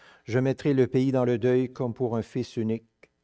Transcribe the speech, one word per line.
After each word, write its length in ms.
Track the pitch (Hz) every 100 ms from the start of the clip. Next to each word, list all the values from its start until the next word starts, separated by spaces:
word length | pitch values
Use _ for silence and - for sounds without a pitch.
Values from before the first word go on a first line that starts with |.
| - - -
Je 120 | 120
mettrai 360 | 135 127 151
le 140 | 131 123
pays 260 | 131 135
dans 100 | 127
le 140 | 123 120
deuil 340 | 127 127 127
comme 220 | 127 127
pour 240 | 110 123 113
un 60 |
fils 340 | 104 131 117 -
unique, 320 | 110 113 _ _ - _